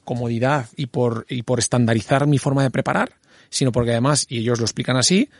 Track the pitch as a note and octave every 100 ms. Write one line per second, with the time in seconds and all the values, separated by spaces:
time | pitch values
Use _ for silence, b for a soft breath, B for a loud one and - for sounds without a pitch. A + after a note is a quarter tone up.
0 | - B2 A#2+ A#2 B2+ D3 A2+ - C3+ C#3
1 | A#2+ A2+ - B2 A2+ A#2+ - B2+ A#2 A2+
2 | - C3+ D3 C#3 C#3+ C#3 C3+ C#3 C3+ F#3
3 | B3 _ b b b - C3 A#2+ A#2 A#2
4 | C3+ C#3+ - A#2 A2+ A#2+ A2 - A#2+ B2+
5 | A#2+ F#3 D4